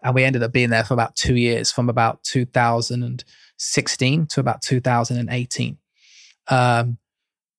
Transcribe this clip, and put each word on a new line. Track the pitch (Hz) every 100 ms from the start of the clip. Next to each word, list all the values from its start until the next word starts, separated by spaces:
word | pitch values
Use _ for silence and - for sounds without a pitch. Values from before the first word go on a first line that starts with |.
And | 127
we | 127
ended | 131 127
up | 117
being | 127 120
there | 113
for | 110
about | 123 113 -
two | - 123
years, | 120 113 113
from | - 123
about | 120 113 -
two | - 131
thousand | 123 127 120 117 117 123
and | 123 127 - _ _ -
sixteen | - - 127 - 127 151 156
to | -
about | 127 -
two | - 131
thousand | 127 120 117 123
and | 113
eighteen. | 123 123 - 120 - _ _ _ - - _ -
Um, | 131 123 117 120 120 _ _ _ _ _